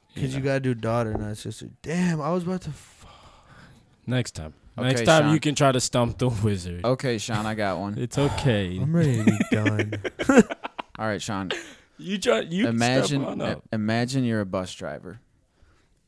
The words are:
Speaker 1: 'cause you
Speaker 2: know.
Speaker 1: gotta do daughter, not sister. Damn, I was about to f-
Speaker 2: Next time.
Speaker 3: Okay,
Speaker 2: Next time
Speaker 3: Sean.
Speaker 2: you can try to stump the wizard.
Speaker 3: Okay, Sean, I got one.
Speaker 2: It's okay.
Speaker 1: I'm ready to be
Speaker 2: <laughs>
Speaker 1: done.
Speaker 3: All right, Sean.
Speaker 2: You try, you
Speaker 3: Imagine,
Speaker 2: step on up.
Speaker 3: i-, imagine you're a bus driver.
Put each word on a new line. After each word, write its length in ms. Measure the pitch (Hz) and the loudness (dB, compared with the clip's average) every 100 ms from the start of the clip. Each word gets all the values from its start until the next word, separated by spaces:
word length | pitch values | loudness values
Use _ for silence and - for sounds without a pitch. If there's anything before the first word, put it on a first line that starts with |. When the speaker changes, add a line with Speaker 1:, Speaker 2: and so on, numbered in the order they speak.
| _ | _
Speaker 1:
'cause 180 | - 131 | -6 -4
you 40 | 135 | -2
Speaker 2:
know. 40 | |
Speaker 1:
gotta 160 | 135 135 | -2 0
do 140 | 131 | 0
daughter, 380 | 120 113 117 113 | -2 0 0 0
not 220 | 110 107 107 | -2 -6 -8
sister. 320 | 110 110 123 - | -10 -12 -14 -14
Damn, 380 | - 170 180 160 | -6 -2 0 0
I 100 | 147 | -2
was 140 | 180 | -2
about 180 | 175 185 | -2 -6
to 80 | - | -8
f- 300 | 143 - - - - - - - - - - _ _ - | -14 -16 -20 -20 -20 -20 -20 -20 -20 -20 -20 _ _ -4
Speaker 2:
Next 260 | 127 120 | -4 -4
time. 200 | - 78 - - - | -6 -12 -14 -18 -4
Speaker 3:
Okay, 120 | 123 | 0
Speaker 2:
Next 160 | 127 117 | 2 6
time 160 | 160 | 6
Speaker 3:
Sean. 80 | 147 | 6
Speaker 2:
you 80 | 156 | 4
can 140 | 151 | 2
try 180 | 143 139 | 2 4
to 80 | 127 | 4
stump 380 | - 123 120 - | 0 0 0 0
the 100 | 127 | -2
wizard. 560 | 113 107 98 87 87 | 2 0 0 -4 -4
Speaker 3:
Okay, 320 | 113 131 135 113 | 0 0 0 -4
Sean, 300 | - 110 107 | -2 -2 -2
I 80 | |
got 240 | 107 104 87 | -2 -2 -2
one. 180 | 98 110 | -4 -4
Speaker 2:
It's 220 | 123 - | -4 0
okay. 580 | 139 - 139 107 95 90 | 0 2 2 2 0 -2
Speaker 1:
I'm 180 | 135 | 0
ready 220 | 165 156 120 | 2 2 4
to 80 | |
be 140 | 107 107 | 4 2
Speaker 2:
<laughs> 60 | - | 2
Speaker 1:
done. 440 | 110 107 107 104 104 - - - 262 - - - - - - | 2 2 0 -2 -4 -8 -6 6 6 6 0 -12 -12 -14 -6
Speaker 3:
All 80 | 110 | -4
right, 160 | 101 | -4
Sean. 280 | - 98 92 - - - _ _ | -4 -6 -4 -6 -10 -20 _ _
Speaker 2:
You 220 | 160 202 | -8 -2
try, 220 | 190 220 | 2 0
you 260 | - 175 202 | 0 0 0
Speaker 3:
Imagine, 540 | 113 120 131 - 139 | 2 4 4 2 0
Speaker 2:
step 80 | 135 | -2
on 80 | - | -4
up. 220 | 117 - - | -4 -6 -6
Speaker 3:
i-, 20 | 110 | -4
imagine 480 | 107 113 123 135 | 0 0 0 0
you're 160 | 123 110 | 0 0
a 40 | 98 | -2
bus 280 | 95 92 | -4 -6
driver. 460 | - 87 73 - 98 _ _ _ _ _ _ _ _ | -8 -10 -10 -12 -18 _ _ _ _ _ _ _ _